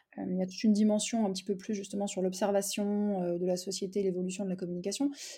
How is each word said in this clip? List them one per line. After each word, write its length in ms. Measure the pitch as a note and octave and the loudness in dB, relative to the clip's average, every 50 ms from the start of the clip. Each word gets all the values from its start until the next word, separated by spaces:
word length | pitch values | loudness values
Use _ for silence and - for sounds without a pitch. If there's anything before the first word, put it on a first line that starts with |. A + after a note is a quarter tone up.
| _ _ - - | _ _ -10 -8
euh, 60 | F#3 F#3 | -4 -2
il 80 | F#3 | -2
y 60 | F#3 F#3 | 0 -2
a 40 | |
toute 160 | F#3 F#3 - - | -2 -2 2 4
une 120 | A3 G#3 | 6 6
dimension 500 | G3+ G#3+ G#3+ G#3 G#3+ G#3+ - - A3+ A3+ | 6 6 4 4 4 0 0 0 2 2
un 80 | G3 F#3+ | 2 0
petit 120 | F#3+ - | -2 -2
peu 120 | - G3+ | -4 -4
plus 180 | F#3 - - G#3+ | -4 -2 -6 -4
justement 320 | G3 G3 - - G3+ G3 | -4 -4 -6 -4 -4 -4
sur 140 | G3+ - F#3+ | -4 -2 0
l'observation, 1000 | F#3 F#3 F#3 F#3 A3+ G3+ G3+ G3+ G3 G3 - - G3+ G3+ G3+ G#3 G#3 G#3 G3+ F#3+ F3+ | 0 0 0 0 0 2 2 2 2 0 -2 0 0 0 2 2 2 2 2 0 0
euh, 160 | F3 F3 F3 | 0 0 0
de 80 | F3+ | 2
la 100 | F3+ F3+ | 0 0
société, 460 | F3+ F#3 G3 F#3+ - G3+ F#3+ F#3 G#3 G3+ | 0 -2 -4 -6 -4 -4 -4 -2 0 0
l'évolution 420 | F#3+ F3+ F3+ F3+ F#3 F#3 - G3+ | 0 0 0 -2 -4 -4 -4 -4
de 60 | F#3 | -4
la 60 | F#3 | -4
communication. 540 | F#3 F#3+ F3 F3 F3 F3+ G3 G3+ - C#4 C#4+ C#4+ - - - - | -4 -4 -4 -4 -4 -4 -4 -2 0 0 0 -2 -4 -12 -14 -14